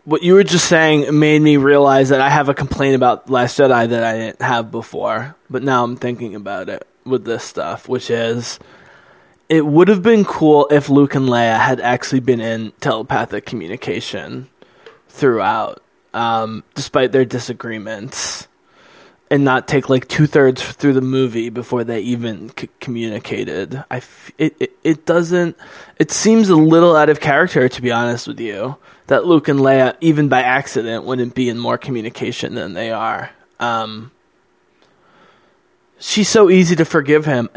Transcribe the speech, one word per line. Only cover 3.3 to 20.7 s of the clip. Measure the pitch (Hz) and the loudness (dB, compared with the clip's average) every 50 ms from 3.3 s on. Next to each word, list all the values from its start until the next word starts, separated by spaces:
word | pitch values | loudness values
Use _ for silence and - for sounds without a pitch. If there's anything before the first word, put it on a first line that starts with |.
| 131 123 123 - - - | -2 0 0 0 2 2
Jedi | 143 131 127 120 117 117 | 4 4 4 2 2 0
that | 120 117 113 | -2 -2 -2
I | 113 110 | -2 -4
didn't | 113 113 110 - - | -4 -6 -8 -8 -6
have | 113 117 123 117 113 107 | -4 -4 -4 -4 -4 -6
before, | 113 117 - - - 131 113 107 110 110 127 147 - _ _ - | -10 -10 -10 -10 -8 -6 -4 -4 -4 -6 -8 -10 -16 _ _ -10
but | 127 127 127 | -8 -6 -2
now | 139 131 123 120 | -2 0 0 -2
I'm | 117 123 | -2 -4
thinking | 120 - 120 123 110 120 110 95 | -6 -8 -8 -8 -8 -10 -12 -12
about | 104 101 98 101 92 92 95 | -12 -12 -10 -10 -10 -10 -10
it | 98 - - _ _ _ - | -12 -12 -14 _ _ _ -6
with | 123 131 120 101 | -4 -4 -4 -2
this | 113 113 110 - | -4 -6 -6 -8
stuff, | - - - 69 - - - - - | -10 -10 -8 -8 -8 -8 -10 -8 -8
which | 127 120 - - | -8 -6 -4 -4
is, | 120 117 117 113 117 120 117 - - - - _ - _ _ _ _ _ _ _ _ _ _ _ _ _ _ - | -4 -2 -2 -2 -4 -4 -6 -10 -12 -16 -18 _ -20 _ _ _ _ _ _ _ _ _ _ _ _ _ _ -2
it | 160 160 147 | 0 0 2
would | 151 143 160 180 190 | 2 4 4 6 6
have | 214 185 | 4 4
been | 175 233 226 214 196 | 4 4 4 4 2
cool | - - - 165 151 151 147 143 - | 0 -2 0 4 4 4 4 4 4
if | 151 147 139 - | 2 2 2 2
Luke | 139 143 143 139 - | 2 4 4 2 2
and | 139 135 127 | 0 0 0
Leia | 120 120 117 113 110 110 | 0 0 2 0 0 0
had | 123 127 131 120 | 0 0 -2 -2
actually | - 120 123 120 - - 139 131 | -2 -2 -2 -4 -4 -4 -4 -2
been | 120 127 127 113 | 0 0 -2 -2
in | 113 113 113 113 110 104 - _ | -2 -6 -6 -6 -8 -12 -12 _
telepathic | - 147 113 110 113 - - 117 117 - - 101 - | -4 -4 -4 -4 -4 -4 -4 -4 -4 -6 -8 -10 -10
communication | - - 110 80 82 104 - - - 87 110 - - - 98 - 85 127 127 131 - _ _ _ _ _ _ _ - - _ _ _ | -10 -10 -10 -10 -10 -12 -10 -8 -8 -8 -8 -8 -10 -10 -12 -12 -12 -14 -14 -16 -18 _ _ _ _ _ _ _ -20 -20 _ _ _
throughout, | - - 147 131 117 107 95 104 113 110 104 - - - _ _ _ _ _ _ - | -6 -2 0 0 2 2 0 -2 -2 -4 -4 -8 -10 -14 _ _ _ _ _ _ -8
um, | 110 117 117 113 113 110 110 110 104 - _ - | -6 -4 -2 -2 -4 -4 -6 -10 -12 -16 _ -12
despite | - 135 - - 139 131 127 | -12 -8 -4 -2 0 0 0
their | - 131 127 | 2 0 0
disagreements, | 113 127 120 117 - 117 - - 120 113 110 101 107 110 101 104 139 - - - - - - - _ _ _ _ _ _ _ _ _ _ _ _ _ _ _ _ - | 0 -4 -8 -8 -10 -12 -12 -12 -12 -12 -12 -12 -12 -12 -12 -14 -12 -12 -10 -10 -10 -10 -12 -16 _ _ _ _ _ _ _ _ _ _ _ _ _ _ _ _ -2
and | 147 139 139 | 0 2 2
not | 135 127 123 - | 2 2 0 0
take, | - - 139 131 - | -2 -2 -2 0 0
like, | 131 127 - | 0 -2 -2
two-thirds | - - - 151 147 - 151 135 131 127 - - | -2 0 0 2 2 4 4 4 4 2 0 -6
through | - | -12